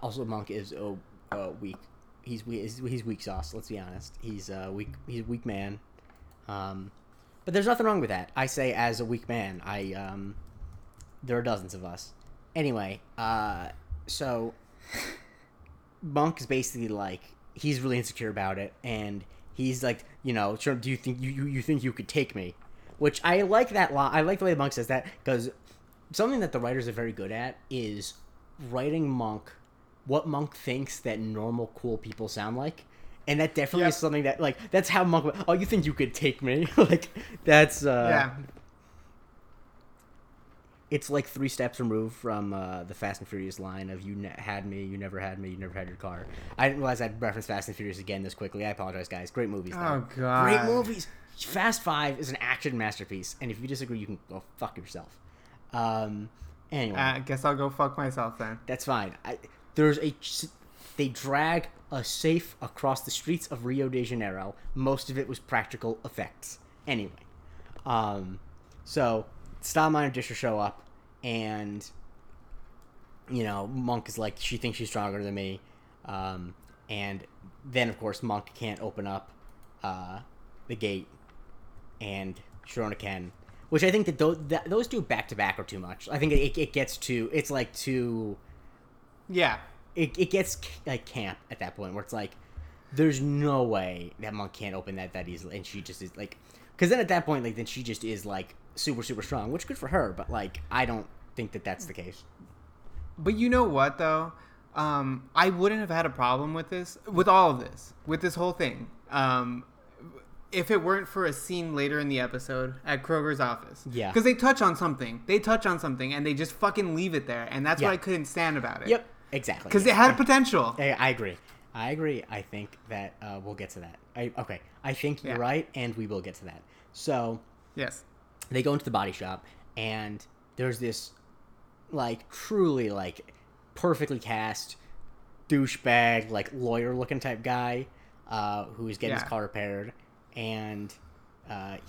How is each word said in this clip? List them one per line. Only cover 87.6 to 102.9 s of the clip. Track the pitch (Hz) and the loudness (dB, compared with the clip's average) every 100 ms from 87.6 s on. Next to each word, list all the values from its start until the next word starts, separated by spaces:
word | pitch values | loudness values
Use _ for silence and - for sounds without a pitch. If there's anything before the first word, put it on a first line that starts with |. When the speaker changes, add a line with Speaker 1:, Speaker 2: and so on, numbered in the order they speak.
| 117 | -2
Speaker 1:
too | - 135 127 120 113 107 98 - - - - - - - - - | -4 -2 0 0 -2 -4 -8 -14 -20 -20 -20 -20 -20 -20 -20 -2
Speaker 2:
Yeah. | 180 143 107 - - - - | 4 4 2 -8 -20 -8 -2
Speaker 1:
it, | 156 - | 0 2
it | 180 | 2
gets, | 190 185 - - - - | 2 0 -2 -10 -10 -6
like, | 127 - | -6 -6
camp | 123 98 - - | -6 -6 -8 -12
at | 113 | -10
that | 90 - | -8 -8
point, | 95 | -8
where | 98 | -8
it's | 98 | -6
like, | 113 101 - - - - - - | -6 -6 -10 -16 -14 -14 -16 -4
there's | 139 156 131 | 4 4 4
no | 143 143 147 135 | 2 2 4 4
way | 120 101 92 87 87 - | 4 2 0 -4 -10 -8
that | 107 | -8
Monk | 107 95 | -6 -8
can't | - 101 92 | -6 -6 -6
open | 92 95 | -6 -8
that | 92 | -6
that | 92 87 | -8 -8
easily, | 85 90 95 | -10 -10 -12
and | 92 | -10
she | 98 | -12
just | - 87 | -12 -12
is, | 92 - | -12 -10
like, | 101 - - - - - | -12 -14 -20 -20 -8 4
'cause | 180 | 6
then | 247 | 6
at | 180 | 6
that | 175 160 | 4 4
point, | 143 | 0
like, | 117 107 | 0 -4
then | 110 | -6
she | 131 | -6
just | 120 107 110 | -6 -4 -4
is, | 104 101 | -4 -4
like, | 95 87 - - - | -6 -8 -14 -14 -4
super, | 151 117 | -2 -2
super | - 107 | -4 -6
strong, | - 131 107 | -4 -4 -2
which | 165 - | -4 -6
good | 277 | -8
for | 135 | 0
her, | 180 110 90 | 2 2 -2
but, | - | -4
like, | 110 98 - - | -4 -4 -6 -2
I | 123 123 | 0 2
don't | 110 95 - - - | 0 -6 -14 -14 -8
think | 107 | -6
that | 98 98 | -6 -6
that's | 92 - | -6 -8
the | |
case. | 95 87 - - - - - - - - | -10 -12 -12 -20 -20 -20 -20 -20 -18 -12